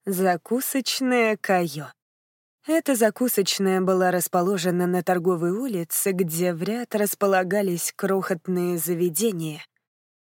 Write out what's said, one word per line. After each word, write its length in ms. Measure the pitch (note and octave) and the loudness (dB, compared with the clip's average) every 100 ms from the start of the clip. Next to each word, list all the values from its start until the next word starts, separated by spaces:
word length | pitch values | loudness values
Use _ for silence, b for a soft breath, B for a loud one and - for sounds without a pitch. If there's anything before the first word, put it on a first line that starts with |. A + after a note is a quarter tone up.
| G3 | -4
«Закусочная 1300 | F3+ F#3+ F3 - A#3+ - C4+ - - B3+ B3 A3 G#3+ | 0 2 0 -2 -4 -2 -4 -2 -2 0 2 2 0
Кайо». 560 | - F3+ E3+ D3 C#3+ - _ _ _ _ _ _ - | 0 0 0 -6 -14 -18 _ _ _ _ _ _ 0
Эта 300 | D#4+ - A#3 | 0 2 2
закусочная 840 | A3 - B3 - F3+ - F#3+ F#3+ | 2 2 0 0 0 0 2 2
была 280 | F#3 F#3 F#3 | 2 2 2
расположена 800 | F3+ - F3+ F3+ G3 F3 F3 F3+ | 0 0 0 2 0 0 0 2
на 160 | F3+ | 0
торговой 480 | F3+ F3+ F3 F3 F3 | 2 0 2 0 0
улице, 600 | G#3 C4+ F#3 E3 - G3+ | -2 -2 -4 -4 -2 -2
где 420 | F#3 F3 D#3+ F3+ | 0 0 0 -2
в 100 | D#3+ | -2
ряд 320 | F3+ A#3+ A#3+ G#3+ | -4 -6 -4 -2
располагались 960 | G#3 - G3+ F#3 F3+ G#3 G3 F3 - - | 0 0 2 2 2 0 0 -2 -4 -4
крохотные 840 | G3 F#3+ F3 F3+ - F3+ F3 F3 | -2 0 -2 -4 -2 0 0 -2
заведения. 840 | E3 E3+ F3+ D#3+ A3+ F3 D#3+ D3 - _ _ _ _ _ _ | -2 0 0 0 -2 -2 -6 -8 -16 _ _ _ _ _ _